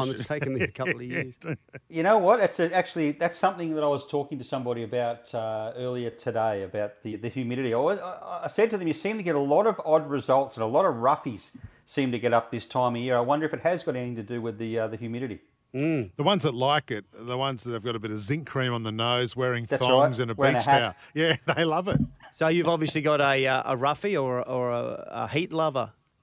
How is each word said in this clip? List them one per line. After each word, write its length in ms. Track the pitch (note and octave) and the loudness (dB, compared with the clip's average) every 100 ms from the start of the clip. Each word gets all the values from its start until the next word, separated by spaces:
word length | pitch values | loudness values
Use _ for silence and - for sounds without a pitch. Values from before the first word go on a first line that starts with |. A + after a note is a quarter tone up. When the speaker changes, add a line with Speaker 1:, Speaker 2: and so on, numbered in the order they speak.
Speaker 1:
question. 120 | C3 C3 | 0 -4
Speaker 2:
It's 80 | B2 | -6
taken 260 | D3+ C3+ | -4 -4
me 80 | C3+ | -2
a 60 | E3 | -4
couple 300 | - C3 A#2+ | -4 -4 -4
of 40 | |
Speaker 1:
<laughs> 100 | B2 | -6
Speaker 2:
years. 220 | E3+ C3 - E3 C3+ _ - - | -6 -6 -8 -10 -10 _ -20 -8
Speaker 3:
You 140 | E3 | 0
know 160 | F3+ A3 | 4 6
what? 200 | F3+ A#3 | 6 6
It's 200 | F3+ F3+ | 4 2
a, 120 | E3+ | 2
actually, 420 | F3+ F3+ E3+ D3+ | 2 0 0 -2
that's 240 | D3 E3+ - | 0 -2 2
something 360 | F#3+ F3+ E3 | 0 0 -4
that 100 | D#3 | 0
I 40 | D3 | 2
was 180 | C#3 - | 0 -2
talking 320 | D3 C#3+ C#3 | -4 -4 -8
to 60 | |
somebody 400 | A#2+ C3+ B2 A#2 | -6 -6 -4 -4
about, 500 | A2 B2 A#2 A#2 - | -2 -2 -2 -4 -6
uh, 400 | A#2 A2 A2 A2 B2 | -6 -4 -4 -6 -6
earlier 340 | B2+ B2 A#2 | -6 -4 -6
today, 500 | - B2 A2+ A2 G2+ | -6 -4 0 0 0
about 400 | F#2 G#2 G#2 - | -4 -4 -4 -6
the, 140 | A2 G#2 | -10 -6
the 140 | A2+ | -6
humidity. 440 | C3+ A#2+ B2 B2+ | -4 -4 -2 0
I, 60 | A#2 | 2
I, 640 | D#3 G3+ F3+ F3+ - F3 | 2 0 -6 -12 -10 -8
I 40 | E3+ | -4
said 200 | - A3 | 2 2
to 80 | G#3 | 2
them, 100 | E3 | -2
"You 60 | |
seem 240 | - G3 A3 | -2 -4 -4
to 60 | |
get 100 | F3 | 0
a 60 | D3 | 0
lot 260 | C#3 D#3 A3 | 4 4 4
of 160 | G3 | 2
odd 240 | D#3+ D#3 C#3+ | 2 2 2
results 460 | C#3 - C3+ C3+ A#2 | -2 2 2 2 -2
and 60 | |
a 40 | A2 | 0
lot 180 | C#3+ F#3+ | 4 2
of 80 | A#2+ | 2
roughies 520 | B2 D3 C#3 G2+ - - - - - | 2 2 -2 -10 -14 -20 -20 -20 -8
seem 220 | - C3 | -2 0
to 80 | A#2+ | 2
get 140 | A#2+ | 4
up 180 | A#2 - | 2 2
this 140 | A#2 - | -8 -4
time 300 | B2+ B2 A#2 | 0 0 0
of 60 | |
year." 160 | B2+ A#2+ | 0 2
I 40 | |
wonder 240 | A#2+ D3+ D3+ | 2 2 0
if 60 | |
it 80 | - | 0
has 220 | E3 F3 | 0 0
got 120 | - B2+ | -2 -4
anything 200 | B2 A#2 | -4 -6
to 60 | |
do 180 | G#2+ A#2+ | -6 -6
with 160 | A2+ G#2 | -4 -6
the, 180 | A2+ A2+ | -4 -2
uh, 80 | A2 | -2
the 100 | G#2+ | -4
humidity. 420 | A2+ A#2+ B2+ F#2 _ _ _ | -6 -6 -6 -8 _ _ _
Speaker 2:
Mm. 380 | C3 D#3 D3+ G2 - | -2 0 0 -2 0
Speaker 1:
The 60 | |
ones 200 | D3+ G3 | 2 4
that 100 | D#3 | 2
like 380 | A#2+ C3 D3+ - | 0 2 2 0
it, 140 | G#2+ - | -8 -8
the 240 | - A#2+ B2+ | -14 -6 -2
ones 260 | C3+ A#2+ | -2 -4
that 80 | B2 | -6
have 100 | A#2 | -6
got 120 | A#2+ A2+ | -4 -4
a 40 | |
bit 120 | G#2+ | -4
of 80 | G#2+ | -6
zinc 260 | G2+ D3+ C3+ | -4 -4 -4
cream 260 | C3+ B2+ | -2 0
on 100 | A#2+ | -2
the 80 | A2 | -4
nose, 440 | A2 A#2 B2 B2 C3 | -2 0 0 -2 -2
wearing 280 | B2+ A#2+ A2+ | -2 -2 -2
Speaker 3:
That's 160 | C3 | 0
Speaker 1:
thongs 380 | B2+ B2+ D3 A#2+ | 4 6 4 2
Speaker 3:
right. 40 | |
Speaker 1:
and 80 | A#2 | -2
a 20 | |
Speaker 3:
Wearing 220 | G#2+ C#3 B2 | 2 2 4
a 40 | |
Speaker 1:
beach 60 | C#3+ | 4
Speaker 3:
hat. 160 | C#3 | 4
Speaker 1:
towel. 140 | A2 - - | 4 -4 -8
Yeah, 240 | D3 D#3+ D#3+ - | -2 0 0 0
<laughs> 100 | D3+ | 0
they 80 | |
love 240 | E3 D#3+ F#3+ | 0 0 0
it. 120 | D#3+ - - - | 0 0 -6 -14
Speaker 2:
So 140 | - D#3+ | -2 2
you've 180 | E3+ D#3+ | 4 2
obviously 340 | E3 D#3 D#3 | 2 0 0
got 200 | D3+ D3 | 2 4
a, 260 | C#3 C3+ C3 | 4 4 2
uh, 260 | C3 - | 2 0
a 40 | B2+ | 0
roughie 400 | C#3 D3 G#3 E3+ | 0 0 -2 0
or, 280 | C3 B2 B2 | 0 -2 -2
or 240 | B2+ B2 | -2 0
a, 360 | A#2+ A#2+ - - | -2 -4 -6 -8
a 160 | A#2 A2+ | -6 -4
heat 240 | D3+ F#3 | -2 -2
lover 380 | D#3+ D#3 C3 A2 - _ _ | 0 0 0 -4 -8 _ _